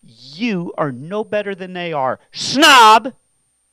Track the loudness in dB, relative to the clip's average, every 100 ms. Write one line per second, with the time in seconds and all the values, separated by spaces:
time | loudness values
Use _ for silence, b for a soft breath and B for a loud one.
0 | _ _ -20 -8 -6 -4 -6 -6 -6 -8
1 | -10 -10 -6 -8 -8 -12 -12 -10 -8 -4
2 | -4 -6 b -12 -6 2 4 6 8 6
3 | 2 -14 _ _ _ _ _